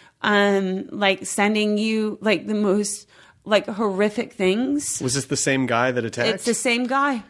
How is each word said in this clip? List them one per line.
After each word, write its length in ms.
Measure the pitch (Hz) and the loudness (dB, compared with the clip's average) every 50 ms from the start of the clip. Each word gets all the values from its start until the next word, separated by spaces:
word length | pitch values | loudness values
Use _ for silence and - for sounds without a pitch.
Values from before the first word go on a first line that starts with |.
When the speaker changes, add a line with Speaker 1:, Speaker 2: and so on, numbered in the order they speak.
| - - _ _ | -20 -20 _ _
Speaker 1:
um, 680 | - 208 208 202 202 202 196 196 196 185 185 190 - - | 0 2 4 4 4 4 4 2 2 0 -2 -4 -6 -8
like, 340 | - 202 202 196 190 - 190 | -4 0 2 2 2 0 -4
sending 520 | - - - 202 208 214 214 214 208 208 208 | -4 -2 0 2 2 2 2 0 0 0 0
you, 400 | 220 220 220 220 214 214 - - | 0 0 0 0 -2 -2 -4 -2
like, 280 | 196 214 208 160 202 208 | 0 0 0 0 0 -2
the 60 | 220 | -2
most, 520 | 208 208 202 185 208 208 202 - - - _ _ - - - _ _ - | 0 2 2 2 2 0 -2 -6 -10 -12 _ _ -20 -20 -20 _ _ -2
like, 220 | 202 214 202 214 - | 2 2 2 2 0
horrific 640 | 214 190 233 202 190 185 208 214 208 240 233 - | -4 -2 -2 -2 0 0 0 0 0 -4 -6 -6
things. 680 | - - 190 185 190 226 254 269 285 294 - - - - | -4 -2 0 2 2 2 0 -2 -2 -2 -4 -4 -6 -4
Speaker 2:
Was 140 | 135 127 123 | -4 -2 -2
this 120 | 139 131 | -2 -2
the 100 | - 147 | -2 -2
same 300 | 135 - 143 135 135 131 | -2 0 0 0 0 2
guy 260 | 123 123 117 123 131 | 2 2 2 2 2
that 120 | 123 123 113 | 0 0 -2
attacked? 240 | 113 - 120 120 226 | -2 -2 -2 0 0
Speaker 1:
It's 160 | 214 196 - | -2 -2 -2
the 100 | 240 226 | -2 -2
same 340 | - - 254 233 240 254 240 | 0 0 0 0 0 0 -2
guy. 340 | 262 277 277 285 269 226 185 - | 0 0 0 0 -2 -4 -6 -12